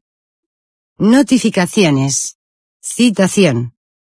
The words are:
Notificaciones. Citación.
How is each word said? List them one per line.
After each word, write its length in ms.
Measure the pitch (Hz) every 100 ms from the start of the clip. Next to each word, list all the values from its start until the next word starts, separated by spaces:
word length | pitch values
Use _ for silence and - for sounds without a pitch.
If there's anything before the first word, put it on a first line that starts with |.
| _ _ _ _ _ _ _ _ _ -
Notificaciones. 1400 | 196 254 254 262 220 190 175 - 165 139 135 135 - - _ _ _ _
Citación. 920 | - - 240 196 185 - 175 120 120 - _ _ _